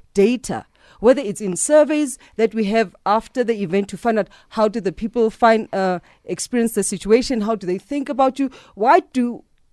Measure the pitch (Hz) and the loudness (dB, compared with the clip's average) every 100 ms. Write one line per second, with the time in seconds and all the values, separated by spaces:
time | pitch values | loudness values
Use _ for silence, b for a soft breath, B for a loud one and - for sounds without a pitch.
0 | - 202 202 254 - 117 - b b b | -8 2 2 2 -6 -10 -10 b b b
1 | 220 277 208 - 202 175 - 302 285 302 | 2 2 0 -6 -6 -4 2 4 4 2
2 | 285 - b - 226 220 196 226 196 _ | -2 -6 b -2 -2 0 0 0 -2 _
3 | 190 214 - 262 226 220 185 196 196 175 | -2 -2 -2 -4 -2 -2 0 -2 -2 -4
4 | 233 220 185 b b 226 220 226 190 - | -2 -2 -4 b b 0 0 0 -6 -6
5 | 214 240 220 - 233 226 - 196 190 175 | -6 0 -2 2 2 2 0 -4 -2 -4
6 | b b - 180 - 247 233 208 190 190 | b b -10 -10 -4 -2 -2 -2 -4 -6
7 | 196 233 254 247 208 220 180 185 _ 285 | 2 2 2 -4 -2 -4 -4 -6 _ -8
8 | 269 254 262 269 269 B B - 226 349 | -6 0 0 0 -6 B B -4 4 4
9 | - 254 240 220 _ _ _ | 2 -4 -4 -6 _ _ _